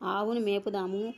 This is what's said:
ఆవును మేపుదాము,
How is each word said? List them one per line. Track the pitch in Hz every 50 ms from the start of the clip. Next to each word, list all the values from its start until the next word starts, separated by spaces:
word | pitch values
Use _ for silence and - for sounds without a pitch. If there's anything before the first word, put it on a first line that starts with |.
ఆవును | - 185 185 196 208 220 233 240
మేపుదాము, | 220 208 202 202 196 208 202 196 185 185 190 196 214 226 240